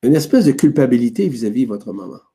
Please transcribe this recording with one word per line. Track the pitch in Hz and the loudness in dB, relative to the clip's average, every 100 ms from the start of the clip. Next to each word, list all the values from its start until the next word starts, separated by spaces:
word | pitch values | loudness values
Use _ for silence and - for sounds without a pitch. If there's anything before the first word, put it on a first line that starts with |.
une | 120 151 | 2 0
espèce | 151 262 170 | 2 2 2
de | |
culpabilité | 135 151 - 131 123 120 113 196 | 2 2 2 2 2 0 0 -2
vis-à-vis | 127 113 110 | -2 -6 -2
de | 123 | -4
votre | 104 107 | -4 -10
maman | 98 92 - _ | -14 -14 -20 _